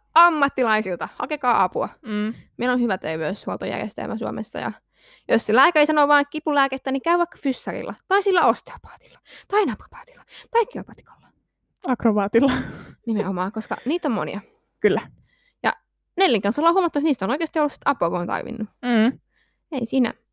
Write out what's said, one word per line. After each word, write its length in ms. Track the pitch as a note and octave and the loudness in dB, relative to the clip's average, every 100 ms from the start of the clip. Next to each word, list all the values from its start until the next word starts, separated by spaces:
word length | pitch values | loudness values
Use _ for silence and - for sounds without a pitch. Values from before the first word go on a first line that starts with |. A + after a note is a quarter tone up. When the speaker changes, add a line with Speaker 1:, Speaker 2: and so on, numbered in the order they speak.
| _ | _
Speaker 1:
ammattilaisilta. 920 | D#4+ E4+ D#4 C#4 - A#3+ G#3+ G3 F3 E3 - | 4 6 4 0 0 0 0 -2 -6 -8 -8
Hakekaa 440 | - D4+ B3 A#3 | -6 -4 0 2
apua. 260 | F#3 D3 - - | 0 -2 -6 -8
Speaker 2:
Mm. 320 | G#3+ G#3 G#3+ A#3 - - | -8 -6 -6 -8 -14 -4
Speaker 1:
Meillä 160 | B3 | -2
on 80 | C4 | 0
hyvä 180 | A#3+ F#3 | 0 -2
terveyshuoltojärjestelmä 1160 | - D#3+ D#3 G3 - F#3 F#3+ - G#3 - - A3 | -4 -4 -4 -6 -8 -8 -6 -6 -8 -8 -8 -6
Suomessa. 420 | A3 A3+ A3 - | -6 -8 -8 -8
Ja 140 | - G#3 _ _ _ _ - | -8 -10 _ _ _ _ 0
jos 180 | A3+ - | 0 2
se 80 | |
lääkäri 320 | A3 D4+ D4+ D4 | 4 4 4 2
sanoo 220 | D4+ C#4+ | 4 4
vaan 160 | D4 C#4+ | 4 2
kipulääkettä, 640 | D4+ - C#4+ C#4 C4+ - | -4 -2 0 0 -2 -4
niin 100 | C4 | -2
käy 160 | E4 F4 | 0 0
vaikka 200 | E4+ - | 0 -4
fyssarilla. 520 | C#4 B3+ - - - - - | -4 -4 -6 -8 -8 -10 -2
Tai 140 | G4 | 0
sillä 240 | G4 F#4 D4 | 2 4 4
osteopaatilla. 720 | - - - - - _ _ _ - - | 2 -4 -18 -20 -20 _ _ _ -20 -4
Tai 180 | G#4 E4+ | -2 0
naprapaatilla. 560 | G#3 - - - - _ - - | -4 -12 -20 -20 -20 _ -20 -2
Tai 160 | A4+ G#4+ | 0 0
kiropatikolla. 640 | - - - - _ _ _ _ _ _ _ D4+ | -4 -12 -18 -20 _ _ _ _ _ _ _ -4
Speaker 2:
Akrobaatilla. 680 | B3 A#3 G#3 G3 A3+ B3+ B3+ - - - - - | 0 2 2 2 4 4 2 -4 -12 -18 -12 -4
Speaker 1:
Nimenomaan, 460 | G#3+ F3 F3+ F#3 | -2 -2 -2 -4
koska 240 | A3 - G#3+ | -6 -6 -6
niitä 240 | B3 E4+ D4 | -4 -2 -2
on 40 | |
monia. 280 | G#3+ D3+ G3+ - _ _ _ | -2 -4 -8 -12 _ _ _
Speaker 2:
Kyllä. 200 | G#3 D#3+ - - _ _ _ _ | 0 0 -4 -16 _ _ _ _
Speaker 1:
Ja 100 | - - _ _ _ - | -4 -4 _ _ _ 0
Nellin 260 | F#4+ A#3 | 2 2
kanssa 200 | G3+ - | 0 0
ollaan 120 | E4 | 2
huomattu, 240 | F4 F4 D4 | 2 0 0
että 60 | D#4 | 0
niistä 160 | C4+ | 0
on 60 | G3 | -2
oikeasti 280 | D4 E4 - | -4 -4 -2
ollut 140 | G3 | -2
sit 100 | - | -2
apua, 260 | - - E3+ | -2 0 0
kun 100 | F3+ | -2
on 60 | F3 | -4
tarvinnut. 420 | - - - G#3+ _ | -4 -6 -8 -10 _
Speaker 2:
Mm. 360 | B3 A#3 A3+ - _ _ _ _ _ | 0 2 2 0 _ _ _ _ _
Speaker 1:
Ei 140 | C#4+ A3+ | -6 -2
siinä 280 | C4 A#3+ - _ | 0 0 -4 _